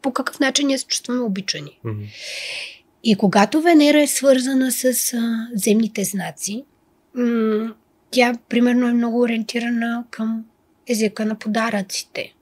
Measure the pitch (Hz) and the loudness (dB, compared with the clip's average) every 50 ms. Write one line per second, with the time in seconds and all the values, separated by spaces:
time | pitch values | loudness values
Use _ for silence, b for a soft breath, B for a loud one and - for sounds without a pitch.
0 | - 277 247 - 254 - - - 285 269 262 285 285 277 269 262 - _ - - | -4 -4 -4 -4 -6 -6 -4 -2 -2 0 0 0 0 0 0 -2 -4 _ -8 -8
1 | - - 240 254 247 220 190 196 190 - - - 147 143 _ _ - 113 107 104 | -6 -4 -4 -2 -2 -2 -4 -6 -6 -8 -8 -8 -10 -14 _ _ -10 -8 -8 -8
2 | 101 104 B B B B B B B B B B B B B B B _ _ _ | -10 -12 B B B B B B B B B B B B B B B _ _ _
3 | - 226 214 190 - 190 - 202 202 208 - 311 311 349 339 302 294 294 294 302 | 0 0 2 4 2 2 4 4 2 4 2 2 4 6 6 8 6 6 6 4
4 | 294 277 - - 262 277 262 262 247 262 269 262 262 262 247 - - 254 247 247 | 4 2 0 2 4 4 4 4 4 2 2 2 2 2 0 0 0 0 0 0
5 | - - - 233 233 233 226 226 226 233 240 208 190 226 202 220 233 208 - - | -2 -2 -2 -2 -2 -2 -2 -4 -6 -6 -6 -2 0 2 4 4 2 0 -2 -4
6 | 190 175 - 196 175 165 160 - - 185 202 233 285 _ _ _ _ _ _ _ | -4 -4 -4 -4 -6 -6 -8 -8 -8 -8 -8 -8 -10 _ _ _ _ _ _ _
7 | _ _ _ 254 247 233 233 226 220 220 214 214 220 226 214 _ _ _ _ _ | _ _ _ -2 -2 0 2 2 2 2 0 0 -2 -4 -8 _ _ _ _ _
8 | _ _ - 254 247 240 247 240 _ _ - 240 240 240 247 247 247 240 240 240 | _ _ 0 2 2 2 0 -4 _ _ 2 2 4 4 4 2 2 2 2 2
9 | 233 233 226 240 247 240 233 226 220 - - 240 233 240 240 233 233 233 233 240 | 0 0 0 0 0 0 0 -2 -4 -4 -4 -4 -2 -2 -2 -2 -2 -4 -4 -6
10 | 240 _ - - 220 220 226 226 226 _ _ _ _ _ _ _ _ - 240 208 | -8 _ -8 -6 -4 -4 -4 -6 -8 _ _ _ _ _ _ _ _ -4 -2 0
11 | 220 208 202 - 220 214 220 214 - 214 208 233 220 226 226 202 190 196 - - | 0 -2 -2 -2 -4 -4 -4 -4 -4 -2 -2 0 0 0 -2 -2 -4 -4 -8 -10
12 | - _ _ - - - _ _ | -10 _ _ -12 -12 -12 _ _